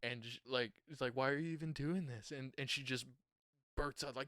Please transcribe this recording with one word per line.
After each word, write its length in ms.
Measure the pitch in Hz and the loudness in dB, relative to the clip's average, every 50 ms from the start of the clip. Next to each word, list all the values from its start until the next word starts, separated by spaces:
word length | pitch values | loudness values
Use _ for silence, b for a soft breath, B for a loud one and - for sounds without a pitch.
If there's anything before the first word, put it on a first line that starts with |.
And 220 | - 120 123 120 113 | 0 -2 -2 -2 -6
sh-, 140 | 117 120 - _ | -8 -10 -10 _
like, 260 | 120 131 127 123 113 - - _ - | 2 4 4 4 4 0 -8 _ -14
it's 120 | 160 139 | -4 0
like, 120 | 139 127 120 | 0 0 2
Why 160 | 131 131 135 | 4 4 4
are 80 | 139 143 | 4 4
you 140 | 160 165 | 2 0
even 200 | 165 156 156 160 | -2 -2 -2 -4
doing 340 | 156 - 139 147 170 190 185 | -2 0 0 2 2 2 0
this? 260 | 143 123 110 - - 156 | -2 -4 -6 -6 -8 -8
And, 160 | 139 131 131 127 - | -6 -6 -6 -4 -4
and 100 | 139 127 | 0 0
she 140 | - 139 | 0 0
just 240 | 139 127 131 123 120 131 127 _ _ _ _ _ _ _ _ _ _ _ _ | 2 0 0 0 -2 -4 -12 _ _ _ _ _ _ _ _ _ _ _ _
blurts 280 | - 147 147 135 - - | 0 0 0 0 -4 -4
out, 120 | 143 127 | -4 -2
like 100 | 123 135 | -2 -2